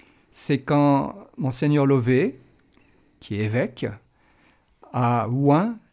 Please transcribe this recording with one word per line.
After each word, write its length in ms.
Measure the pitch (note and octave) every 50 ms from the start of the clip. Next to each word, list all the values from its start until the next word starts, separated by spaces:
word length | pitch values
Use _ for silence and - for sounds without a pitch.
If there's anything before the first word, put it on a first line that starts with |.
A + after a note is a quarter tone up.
| - _ _ _ _ _ -
C'est 280 | - - - D3 C3+
quand 560 | C3 - D3+ D3 D3 C#3+ C#3 C3+ C#3+ C#3 - - - - _
Monseigneur 480 | - B2+ B2+ B2 - D#3 D3 D3 D3 C#3
Lové, 560 | C3+ C#3 C3 A#2 B2 C3 B2+ E3+ B3 - - - _ _ _ _ _ _ _ _ _ _ _ _ _ _ _
qui 140 | - - G#2
est 100 | G2+ G#2+
évêque, 420 | G#2+ A2 B2 D3+ - - - - A2 G#2 - _ _ _ _ _ _ _ _ _ _ _ _ _ _ _ _ - - -
a 360 | B2+ B2 A#2+ B2 A#2+ A2 G#2+
oint 480 | B2 C3+ C#3 C#3 C#3+ D#3 G3 A#3 A#3 A3 _ _